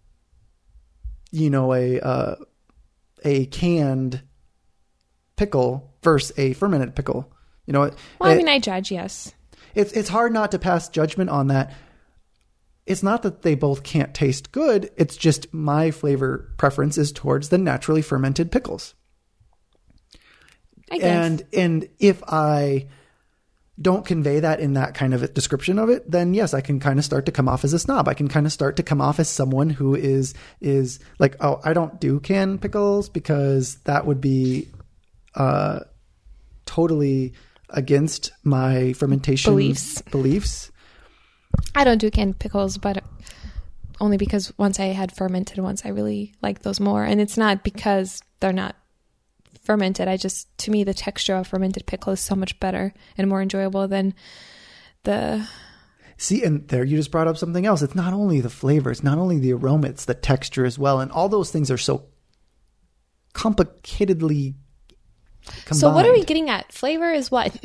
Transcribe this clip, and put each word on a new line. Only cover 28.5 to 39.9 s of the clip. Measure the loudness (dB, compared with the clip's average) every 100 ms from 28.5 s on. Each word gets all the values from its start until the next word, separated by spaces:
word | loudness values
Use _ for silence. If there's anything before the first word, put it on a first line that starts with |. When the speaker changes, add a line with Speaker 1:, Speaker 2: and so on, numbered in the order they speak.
| 0 -2 -2
Speaker 1:
to |
come | 0 0
off | 0 0
as | 0
someone | 0 0 2 0
who | 0 0 0
is, | 2 0 0 -6 -20 -6
is | 0 0 0 -6 -12 0
like, | 0 2
"Oh, | -2 0
I | 0
don't | 0 0 -2
do | -2 -2
canned | 0 0 0 -2
pickles | -4 0 0 0 -2
because | -6 -2 0 2 2 0 -6 -2
that | 0 0
would | 0
be, | 2 2 2 -2 -6 -16 -20 _ _ _ _ -2
uh, | 0 2 0 -4 -10 -20 _ _ -20 -20 -20 -20 -10
totally | -2 0 2 2 0 -2 -8 -20 _ -10
against | -6 2 2 2 -4 -12 -4
my | 0 2 2 2 0
fermentation | 0 0 0 0 0 4
Speaker 2:
Beliefs. | 4 4 0 -4